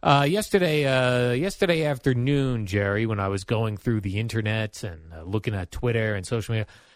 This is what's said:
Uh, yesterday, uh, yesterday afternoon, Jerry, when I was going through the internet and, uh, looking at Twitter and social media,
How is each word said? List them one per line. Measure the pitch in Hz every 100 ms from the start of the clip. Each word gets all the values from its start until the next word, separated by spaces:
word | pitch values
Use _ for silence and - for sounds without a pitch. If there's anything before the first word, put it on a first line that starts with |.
Uh, | - 139 143
yesterday, | 202 208 196 175 151 139
uh, | 131 127 123 123
yesterday | 123 - - 185 165 151
afternoon, | 135 139 123 127 143 135 120 101
Jerry, | 101 101 101 113
when | 104
I | 98
was | 98
going | - 113 110 104
through | 123 110
the | 98 98
internet | 113 113 107 110 107 -
and, | 101 82 80
uh, | 80
looking | 85 104 117 101
at | 90
Twitter | - 120 113 110
and | 101 92
social | 117 104
media, | 110 107 - -